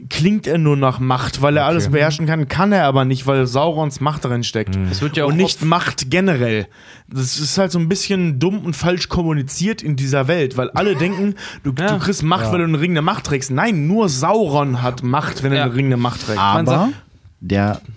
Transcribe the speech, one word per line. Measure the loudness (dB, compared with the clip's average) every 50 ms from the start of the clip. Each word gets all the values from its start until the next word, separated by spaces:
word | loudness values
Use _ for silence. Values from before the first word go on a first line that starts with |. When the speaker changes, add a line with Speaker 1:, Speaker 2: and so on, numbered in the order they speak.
| -14 -8
Speaker 1:
klingt | -2 2 2 2 2 2 0 0
er | 0 2
nur | 4 4 4 4
nach | 2 2 0 0
Macht, | 0 0 0 0 -2 -4 -2 0
weil | 2 2 4 4
er | 2
Speaker 2:
Okay. | 2
Speaker 1:
alles | 2 2 2 2
beherrschen | 2 2 2 2 2 0 0 0
kann, | 0 0 0 -2
kann | 0 0 2 4
er | 4 4 4
aber | 4 4 2 2
nicht, | 2 0 -2 0 0
weil | 2 2 2 2
Saurons | 2 0 0 0 0 0 -2 -2 -2 -2
Macht | -2 -2 -2 -2 -4
darin | -2 -2 -2 -4
steckt. | -2 -2 -4 -2 -2 -2
Speaker 2:
Mhm. | -2 0 -2
Speaker 3:
Es | -2 -2
wird | -2 -2 -2 0
ja | 0
auch | 2
Speaker 1:
Und | 2 2
nicht | 2 0 0 -2
Speaker 3:
oft | 0
Speaker 1:
Macht | 2 2 2 0 -2 -4 -6 -6 -2
generell. | 0 2 2 2 2 2 0 0 0 -2 -4 -6 -10 -20 -20 -20 -20 -20 -20 -10
Das | -6 -4 -4 -4 -4 -4
ist | -4 -4 0 0
halt | 0 0
so | 0 0
ein | 0 0
bisschen | 0 -2 -2 -2 0 0 0 0 0 0
dumm | 0 0 0 -2
und | -4 -6 -6
falsch | -2 0 0 0 0 -2 -2
kommuniziert | -2 -2 0 0 0 0 -2 -4 -4 -4 -2 -2 -2 -2
in | -2 -4 -2
dieser | -2 -2 0 0 0 2 2
Welt, | 2 0 0 -2 -2 -4
weil | -4 -2
alle | -2 0 0 0 0
Speaker 3:
<laughs> | 0
Speaker 1:
denken, | 0 -2 0 0 -2 -2 -2 -4 -10 -16 -16 -6 -6
du, | -4 -4 -2
Speaker 3:
Ja. | 0 0 0
Speaker 1:
du | 0
kriegst | 0 -2 -2 0 0
Macht, | 0 0 0 0
Speaker 2:
Ja. | 0
Speaker 1:
weil | 0 0
du | 0
einen | 0 0
Ring | 0 0 0 0
der | 0 0
Macht | 0 -2 -2 -4
trägst. | -4 -4 -4 -2 -2
Nein, | -2 0 0 0 0 0 0 2
nur | 2 2 2 0
Sauron | 0 0 0 2 2 2 2 2 2 0 0 0 0 0
hat | -2 -2 -4 -2 -2
Macht, | -2 0 0 -2 -4 -6 -4 -2
wenn | 0
er | 0 2
Speaker 3:
Ja. | 0
Speaker 1:
einen | 0 0
Ring | 0 0 2
der | 2 2
Macht | 0 -2 -2 -4 -6
trägt. | -4 0 2
Speaker 3:
Man | 2 4 4 4 4 2
Speaker 4:
Aber |
Speaker 3:
sagt | 2 2 2 0 -2 -6 -14 _ _ -20 _ -20 _ _
Speaker 4:
der, | -4 0 0 2 2 2 0 -4 -8 -18 -20